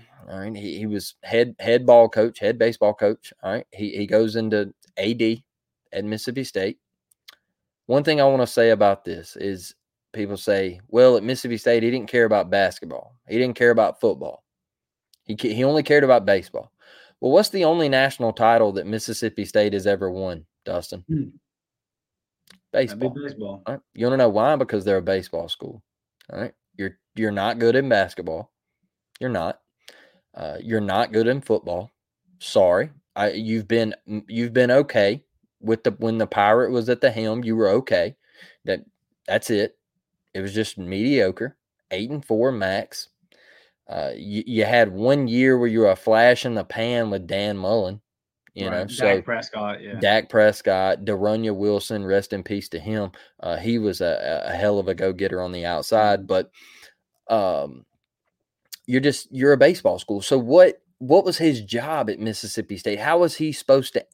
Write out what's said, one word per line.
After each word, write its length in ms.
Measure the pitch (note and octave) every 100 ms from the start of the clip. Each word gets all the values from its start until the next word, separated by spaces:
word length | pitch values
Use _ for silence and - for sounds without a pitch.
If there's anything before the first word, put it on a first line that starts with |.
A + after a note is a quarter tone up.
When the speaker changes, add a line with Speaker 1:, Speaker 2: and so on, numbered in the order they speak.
| A#2 _ -
Speaker 1:
All 80 | F#2+
right. 140 | G2+
He, 220 | G#2 G2+ D#2+
he 80 |
was 300 | G#2+ G#2 - -
head, 340 | - A2+ B2 -
head 280 | - A#2+ B2
ball 200 | A#2+ A2+
coach, 280 | A2 A2+ -
head 200 | G#2 A#2+
baseball 340 | A#2 A2+ G#2
coach. 400 | G#2+ G#2 - - -
All 80 | -
right. 160 | A2 -
He, 240 | - G#2 G2+
he 100 | G2+
goes 300 | G#2+ A2+ A2+
into 380 | A2 G#2 G2+ - _ -
A 160 | G2+
D 280 | A#2 A2+ A#2 _ _ _ _ _
at 140 | G2
Mississippi 400 | G#2 A2 - B2
State. 340 | B2+ G2 F#2+ - _ _ _ _ - _ _ _ _ _ -
One 180 | C3+
thing 160 | D3 D3+
I 40 |
wanna 220 | C#3 C3+ A#2+
say 240 | - A#2
about 360 | G#2+ G#2 G2 -
this 300 | E2+ E2 -
is 380 | G2 F#2+ F2+ - _ _ _
people 240 | A2 G2+ G2
say, 440 | - G2 F#2+ F2+ _
"Well, 280 | A2+ B2+ A#2
at 60 |
Mississippi 340 | A2 B2+ B2 A2+
State, 260 | B2 A#2
he 80 | A#2+
didn't 200 | B2 G#2
care 160 | B2 A2+
about 240 | G#2 F2
basketball. 680 | G2 F#2+ - E2+ B1+ - _ -
He 120 | A2+
didn't 180 | B2+ A2+
care 140 | A#2+
about 300 | A2+ G#2 -
football. 420 | A2+ D2 - - _ _ _ _ _ _ _ _
He 100 | -
ca-, 200 | G#2+ A#2+
he 100 | A2
only 180 | C3+ D3+
cared 220 | D3 D3
about 220 | C3+ B2 G2+
baseball." 460 | G2 E2+ G#1+ G#1+ _ _ - _ _
Well, 120 | B2+
what's 160 | D#3+ G#3+
the 160 | G3
only 240 | D#3+ E3+ D3+
national 460 | C3 C3+ - A#2
title 360 | - A2+ A#2 G#2+
that 140 | F#2+ F2
Mississippi 600 | A2 - A2 A2 - G2
State 260 | G#2+ G#2
has 140 | G2+ G2
ever 240 | G2 F#2+
won, 340 | F2+ F#2+ F2 D#2 _ F#2+
Dustin? 380 | F2 - G2 F#2
Speaker 2:
Hmm. 200 | D#3 A2 - _ _ _ _ _ _ _ _ _ _ _ _ _
Speaker 1:
Baseball. 380 | - B2+ G#2 B2+
Speaker 2:
That'd 40 |
be 140 | C3 C#3+
baseball. 340 | C#3 G2 G2 -
Speaker 1:
All 80 |
right? 60 | C3+ _
You 120 | - A#2+
wanna 120 | C3
know 100 | A#2+
why? 280 | G2+ B2+ D3+
Because 280 | C3 G#2+
they're 140 | F#2+ F#2+
a 40 |
baseball 460 | F2+ G2 F2 E2 E2+
school. 340 | - - A2+ _ _ _ _ -
All 60 | F#2+
right. 120 | A2+ - _ -
You're, 220 | F#2+ - _ -
you're 140 | G#2+
not 260 | G2+ G#2 A#2
good 160 | A2+
in 140 | B2+ C#3
basketball. 640 | G#2+ F#2 - E2+ D#2+ - _ _ _ _ _ _ -
You're 100 | B2+
not. 300 | G#2 E2 - _ _ - - _ _ _
Uh, 240 | - D#2 D2
you're 200 | A2+ A2
not 320 | G2+ F#2+ A#2
good 140 | A2 A2+
in 140 | C3+
football. 500 | - G#2+ - F2 A2 _ _ _ _ _
Sorry. 520 | - A2 F#2 F2+ D3+ - _ -
I, 140 | G#2
you've 340 | E2+ A2 A2+ G#2
been, 280 | A#2 A2 - - G#2+ G2+
you've 240 | A#2 A#2+
been 180 | A#2+ B2
okay 540 | C3 C#3+ A2+ G2+ C3+ - _ _ _
with 220 | A2 A2+
the, 80 | B2
when 260 | G#2 A2+ A2+
the 80 | G#2
Pirate 440 | - G#2 A2+ A#2+
was 180 | B2 A2+
at 120 | A#2+
the 100 | -
helm, 320 | A2+ A2 A2+
you 140 | A#2 A2+
were 120 | G#2
okay. 440 | G#2+ C3+ F#2 E2+ - _ _ - _
That, 200 | - F#2+ - _ _ _ -
that's 240 | G#2+ -
it. 260 | G#2+ G#2+ - _ _ _ _ _
It 60 | F#2+
was 140 | G2
just 240 | G#2 G#2+ -
mediocre, 800 | F2+ F#2+ B2 C#3 F#2+ F2+ B2 - _ _ _
eight 200 | F#2 A#2
and 140 | D3
four 280 | - A2 B2+
max. 560 | A#2+ F#2+ G2 - - - _ _ _ _ _ _ _ -
Uh, 240 | - C#2
you, 300 | A1+ F#2 G#2 -
you 180 | A2+
had 280 | G#2 A#2+ G#2+
one 340 | F#2 A#2+ C#3+ B2+
year 320 | A#2 C3 B2+
where 80 | A#2+
you 140 | A2
were 100 | G#2
a 60 | F#2+
flash 480 | - A2 A#2+ B2
in 100 | B2+
the 80 | A2
pan 480 | - - A2+ A#2+ A2
with 160 | G2 E2+
Dan 300 | G2 G#2 G2+
Mullen, 440 | F#2 A2+ F#2 G#2+ - _ _ _ _
you 140 | - F#2+
Speaker 2:
Right. 40 |
Speaker 1:
know, 120 | F2+
Speaker 2:
Dak 60 | G#2
Speaker 1:
so 320 | A#2 G#2+ G2
Speaker 2:
Prescott, 600 | G#2 A#2 - A2+ G#2 G#2
yeah. 160 | G#2 A2
Speaker 1:
Dak 300 | G2+ A2 F#2
Prescott, 760 | A2+ G#2+ G2+ - F#2+ F#2+ F#2
Darunya 520 | G2 G2 G#2 A2 A2 G2
Wilson, 480 | G#2 G2+ - G#2+
rest 280 | F#2+ G2 G2+
in 120 | G2+
peace 240 | F2 G2+ -
to 100 | E2
him. 320 | F#2 A2 G2 - - _
Uh, 160 | E2+ E2
he 220 | G#2 A#2
was 220 | G#2 F2+
a, 420 | F2 C2+ A1+ D#2+ -
a 80 |
hell 240 | F2 G#2 G2+
of 80 | F#2
a 80 |
go-getter 460 | F2+ F#2+ F#2 F#2+ F#2
on 80 | F2+
the 140 | F2+
outside, 560 | E2+ E2+ - A2 G#2 G2
Speaker 2:
Mm-hmm. 60 | F#2+
Speaker 1:
but, 1080 | F#2 F2 _ - - - _ _ _ -
um, 500 | A2+ F#2+ D#2 C#2+ B1+ _ _ _ _ _ _ _ _ _ - -
you're 140 | B2+
just, 260 | C#3+ C3 -
you're 220 | C3 C#3
a 60 | C3+
baseball 400 | C#3+ F3 G2+ F2
school. 240 | - G2+
So 160 | - C3+
what, 420 | A#2 E3 F3+ - _ _
what 260 | B2+ F3
was 120 | F#3 E3+
his 240 | E3 B2
job 460 | G2+ A#2 C#3 D#3 A2
at 100 | G2+
Mississippi 580 | A2 G#2 G#2+ - F#2+ G2
State? 200 | G#2+ G2+
How 200 | D3 E3+
was 180 | E3+ -
he 160 | D#3
supposed 400 | C#3 - C3+ B2+
to 120 | - -